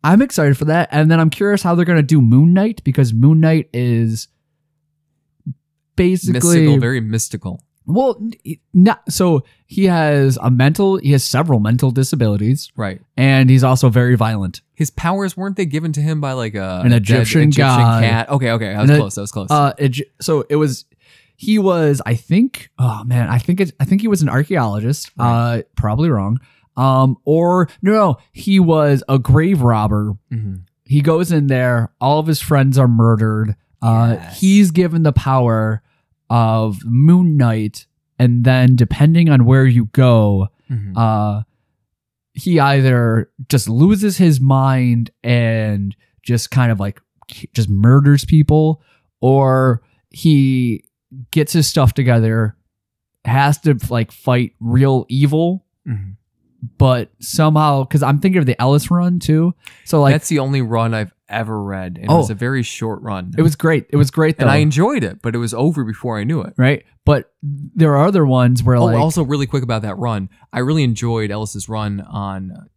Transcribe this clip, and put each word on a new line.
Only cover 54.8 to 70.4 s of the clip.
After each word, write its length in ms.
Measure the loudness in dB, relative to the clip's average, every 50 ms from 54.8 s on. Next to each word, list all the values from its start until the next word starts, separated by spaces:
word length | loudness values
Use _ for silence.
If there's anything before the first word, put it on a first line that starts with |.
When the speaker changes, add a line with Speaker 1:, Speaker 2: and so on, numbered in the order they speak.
| 2 2 2 0 -2 _
Speaker 1:
evil, 560 | -2 0 0 0 0 0 -2 -2 -4 -6 _ _ _ _ _
Speaker 2:
Mm-hmm. 260 | -10 -10 -10 -10 -14 -16 _ _ _ _ _ _ _ _ _ -18 -18 _ _
Speaker 1:
but 320 | 2 2 2 0 -4 _ _ _
somehow, 640 | -14 -8 -2 0 0 2 2 2 2 0 0 -2 -2
'cause 180 | -2 -2 -2
I'm 180 | 0 0 -2 0
thinking 180 | 0 0 0 0
of 80 | 0
the 120 | 0 -2 -2
Ellis 320 | 0 0 0 0 0 0
run 280 | -2 0 0 0 -2 -2
too. 360 | 0 0 0 2 0 -2 -4 _ _ -20 -20 _ _
So, 160 | -2 0 2
like, 140 | 4 2 2
Speaker 2:
That's 140 | 0 -2 -2
the 100 | -2 -2
only 240 | -2 -2 -2 -2
run 320 | -2 -2 -2 -2 -2 -2 -2
I've 180 | -4 -6 -8 _ _ _ _
ever 340 | -8 -8 -6 -6 -6 -8
read, 340 | -6 -8 -8 -8 -10 -10 -12 -10
and 100 | -2 0
it 40 | 0
was 160 | 2 0 0
Speaker 1:
Oh. 40 | -4
Speaker 2:
a 20 |
very 260 | -6 -6 -4 -4 -4
short 380 | -6 -6 -8 -10 -8 -8 -8 -10
run. 300 | -10 -10 -10 -10 -10 -8 -2 0
Speaker 1:
It 40 |
was 140 | 0 0 0
great. 300 | 0 -2 0 0 -2 -4 _
It 60 | 0
was 140 | 0 0 0
great, 260 | 0 -2 -2 -2 0 0
though. 40 | 0
Speaker 2:
And 60 | 2
I 60 | 2
enjoyed 460 | 2 2 0 0 0 0 0 -2 -4
it, 180 | -4 -6 -8 -8
but 120 | -8 -6 -4
it 40 | -4
was 140 | -6 -6 -4
over 280 | -2 -2 -2 -2 -2 -6
before 340 | -6 -8 -8 -8 -8 -6 -6
I 60 | -4
knew 160 | -4 -4 -4
it. 100 | -6 -8 -2 0
Speaker 1:
Right? 260 | 0 0 0 -2 _ _ _ _ _
But 260 | 0 0 0 -2 _ _ _
there 540 | -12 -12 -12 -12 -14 -12 _ 0 2 2 4
are 80 | 2 2
other 180 | 2 2 2 2
ones 360 | 2 2 2 2 2 2 2
where, 140 | 0 0 2
Speaker 2:
Oh, 80 | 2 2
Speaker 1:
like, 120 | 2 2 0
Speaker 2:
also 260 | 0 0 -2 -2 -4
really 220 | -2 -2 -4 -4
quick 160 | -4 -4 -4 -4
about 160 | -4 -6 -6
that 140 | -6 -8 -8 -6
run. 300 | -6 -4 -4 -4 -6 -10 _ _